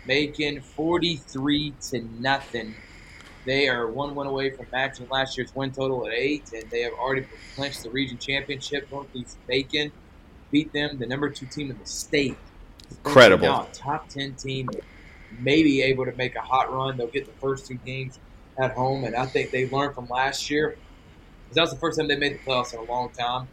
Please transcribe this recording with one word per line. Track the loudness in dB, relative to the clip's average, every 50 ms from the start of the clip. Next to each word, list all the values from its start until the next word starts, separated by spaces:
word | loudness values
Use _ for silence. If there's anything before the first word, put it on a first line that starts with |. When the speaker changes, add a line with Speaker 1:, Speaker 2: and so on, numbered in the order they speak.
| -2
Speaker 1:
Macon, | 2 2 2 2 0 -2 -4 -4 -2 -4 -6
forty-three | -12 -12 -6 -2 0 2 2 2 2 0 -2 -4 -8 -10 -8 -2 0 2 2 2 0 -4 -8 -10 -10 -6
to | -6 -6 -6 -6 -10 -4
nothing. | 0 0 0 0 -2 -6 -8 -8 -8 -8 -12 -16 -18 -20 -20 -20 -20 -20 -20 -20 -20 -20 -20 -10 -4
They | 0 2 2 4 2
are | 2 0 -2 -2
one | -2 -4 -4 -4 -4
win | -6 -4
away | -2 -2 -2 -2 -2
from | -4 -6 -12 -6
matching | -2 -2 -2 -2 -4 -10 -10 -4
last | -2 -2 -2 -2 -2 -6
year's | -6 -6 -4
win | -4 -4 -4
total | -2 -2 -2 0 0 -2 -2
at | -2
eight, | -2 0 0 0 0 -2 -6 -12
and | -12 -12 -10 -6
they | -4 -2
have | -2 -2
already | -2 -4 -2 0 0 -2 -2 -6 -14 -20 -20 -16 -8
clinched | -6 -6 -6 -6 -8
the | -10 -6
region | -2 -2 -2 -2 -4 -10
championship. | -4 -2 -2 -2 -2 -4 -8 -8 -6 -6 -6 -6 -6 -6
Northeast | -10 -10 -10 -10 -12 -12 -12 -12 -16 -16 -6 0
Macon | 0 0 0 0 -2 -2 -2 -2 -6 -14 -20 -20 -20 -20 -20 -20 -20 -20 -8 0
beat | 0 0 0 2 -2
them, | -2 -2 -2 -4 -6
the | -6
number | -4 -2 -2 -2 -4
two | -4 -6 -12
team | -10 -8 -8 -8 -8
in | -8 -10
the | -12
state. | -12 -10 -10 -6 0 2 2 2 2 -2 -6 -14 -20 -20 -20 -20 -20 -20 -20 -20 -20
Speaker 2:
Incredible. | -16 -6 -2 8 12 12 12 12 12 10 8
Speaker 1:
Now | 4 4 2
a | -2 -4 -12
top | -10 -6 -4 -4 -4 -6 -10
ten | -8 -8 -6 -6 -8
team, | -10 -8 -6 -6 -4 -4 -6 -8 -8 -12 -14 -20 -20 -20 -20 -20 -20 -20 -18 -12 -2
maybe | 2 4 6 6 8 6 6 6
able | 4 4 2 2 0
to | -2 -2
make | -2 -4 -2 -2
a | -6
hot | -4 0 2 2 2 2
run. | 0 -2 -2 -2 -2 -4
They'll | -4
get | -2 -2 -4 -6
the | -6 -12 -6
first | -4 -2 -2 -4 -6
two | -12 -12 -12 -10
games | -10 -8 -8 -8 -10 -12 -16 -20 -20 -20 -20 -20 -12 -2 -2
at | 0 0
home, | 0 0 0 0 0 0 -2
and | -2 -2
I | -2 -2
think | 0 0 -2 -2 0
they | 0 -2 -2 0
learned | 0 0 0 -2 -4
from | -8 -8 -4
last | -2 0 0 0 -2 -4 -4 0
year, | 0 2 2 0 -2 -8 -18 -20 -20 -20 -20 -20 -20 -20 -20 -20 -20 -20 -16
'cause | -2 2
that | 2
was | 2 2
the | 0 -2
first | -4 -2 0 0
time | 0 0
they | 2
made | 2 2 0 -2
the | -4 -4 0
playoffs | 0 0 0 -2 -6
in | -10
a | -8
long | -4 -4 -4 -4 -4
time. | -4 -4 -2 -2 -2 -4 -6 -8